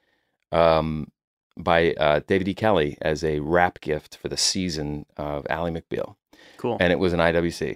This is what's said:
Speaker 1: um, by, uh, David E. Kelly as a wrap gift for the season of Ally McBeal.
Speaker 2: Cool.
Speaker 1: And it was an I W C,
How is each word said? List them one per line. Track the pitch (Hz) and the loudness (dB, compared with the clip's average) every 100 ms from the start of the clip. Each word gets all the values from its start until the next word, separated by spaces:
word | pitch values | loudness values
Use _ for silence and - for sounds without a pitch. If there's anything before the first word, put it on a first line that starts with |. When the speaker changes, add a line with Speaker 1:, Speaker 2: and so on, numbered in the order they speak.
| _ _ _ _ - | _ _ _ _ -2
Speaker 1:
um, | 82 82 80 80 78 - _ _ _ _ - | 4 4 4 2 -4 -8 _ _ _ _ -8
by, | 87 85 85 | 0 2 2
uh, | - 76 76 - | 2 2 2 2
David | 98 95 | 0 0
E. | 90 | -2
Kelly | 110 92 73 - | 2 2 2 -2
as | 80 73 | -4 -2
a | 78 76 | -2 -2
wrap | 73 87 90 - | 2 2 2 0
gift | 73 76 - - | -6 -6 -8 -12
for | 71 | -8
the | - | -4
season | - 95 92 78 73 73 - - | -2 -2 -4 -4 -6 -8 -10 -10
of | 73 73 - | -8 -6 -4
Ally | 78 87 | -4 -4
McBeal. | 82 - - - - _ _ - - | -6 -6 -6 -6 -10 _ _ -20 -8
Speaker 2:
Cool. | 123 104 | -4 0
Speaker 1:
And | 90 | 2
it | 82 | 2
was | 90 | 2
an | 85 | 2
I | 82 | 2
W | 85 85 | 2 0
C, | - 73 | -2 -6